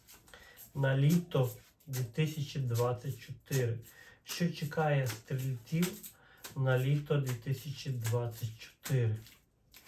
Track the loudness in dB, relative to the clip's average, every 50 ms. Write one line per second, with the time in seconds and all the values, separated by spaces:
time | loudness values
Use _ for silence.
0 | _ -20 -20 -20 _ -20 -20 -20 -20 -20 -20 -20 -20 -12 -2 0 2 4 4 6
1 | 6 6 6 6 2 2 2 2 2 2 0 -8 -16 -20 _ _ _ -8 -4 -4
2 | -4 -2 0 0 0 0 0 -4 -6 -4 -4 -4 -2 0 2 2 2 2 0 -2
3 | -4 -8 -8 -8 -10 -14 -16 -16 _ -2 0 2 2 2 0 -4 -6 -14 -20 -20
4 | -20 -20 -20 _ _ -10 -4 -2 0 -2 0 -4 -6 -4 0 0 2 4 4 4
5 | 4 2 -2 -4 -6 -6 -4 -2 -2 -2 -4 -4 -4 -4 0 2 2 2 0 -6
6 | -12 -18 -18 _ -20 -20 -20 -20 -18 -10 -4 0 2 2 4 4 4 2 2 0
7 | 2 2 0 0 2 0 -4 -4 -2 -4 -4 -4 -4 -8 -10 -8 -6 -6 -4 -4
8 | -2 0 0 0 -2 -2 -6 -6 -8 -8 -8 -12 -16 -20 -20 _ -4 0 2 2
9 | 4 2 0 -2 -6 -14 -20 -20 _ _ _ _ _ _ -20 -20 -16